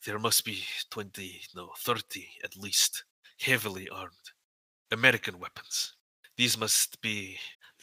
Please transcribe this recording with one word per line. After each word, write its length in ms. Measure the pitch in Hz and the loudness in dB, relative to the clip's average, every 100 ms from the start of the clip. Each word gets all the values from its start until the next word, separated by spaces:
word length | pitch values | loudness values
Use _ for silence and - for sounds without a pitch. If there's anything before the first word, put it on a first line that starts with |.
| - | -6
"There 140 | 107 | 0
must 260 | 113 - - | 4 4 2
be 180 | 98 90 - - | -6 -6 -6 -6
twenty, 520 | 110 101 98 95 87 - | -6 -6 -8 -10 -12 -14
no, 200 | 90 87 - | -12 -12 -6
thirty 520 | - 117 - 95 90 - | -2 -2 -2 -12 -12 -12
at 120 | - 95 | -12 -8
least, 480 | 98 - - - - _ - - | 0 4 4 2 -12 _ -20 -4
heavily 500 | 131 123 107 92 95 | 2 2 2 -6 -8
armed 420 | 95 92 _ - _ _ _ _ _ - | -10 -12 _ -20 _ _ _ _ _ -6
American 480 | 113 127 117 - 90 | 4 6 6 0 -6
weapons. 560 | 87 - - - - - _ _ - - | -10 -12 -6 -4 -4 -8 _ _ -8 2
These 200 | 123 110 | 4 4
must 440 | 110 - - - | 4 4 4 -2
be 360 | 110 104 95 95 - - - - | -4 -4 -6 -10 -12 -14 -20 -12